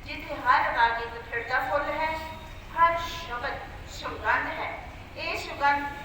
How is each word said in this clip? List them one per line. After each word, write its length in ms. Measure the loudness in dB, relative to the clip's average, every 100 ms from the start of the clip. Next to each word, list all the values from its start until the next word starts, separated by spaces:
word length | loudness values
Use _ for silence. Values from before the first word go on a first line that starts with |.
ਜਿੱਥੇ 300 | -10 -8 -6
ਹਰ 400 | 0 6 6 6
ਰਾਗ 280 | 4 4 4
ਇੱਕ 280 | -4 -8 -6
ਖਿੜਦਾ 300 | -4 0 0
ਫੁੱਲ 300 | 2 0 0
ਹੈ, 280 | 0 0 -2 -6 -10 -12 -12 -2 6
ਹਰ 200 | 6 6
ਸ਼ਬਦ 540 | -2 -6 -6 -4 -4 -6 -8 -10 -10
ਸੁਗੰਧ 580 | -8 -6 -2 2 2 2
ਹੈ। 420 | -2 -4 -6 -10 -12 -12 -6
ਇਹ 220 | -4 -4
ਸੁਗੰਧ 480 | -6 2 4 4 0 -6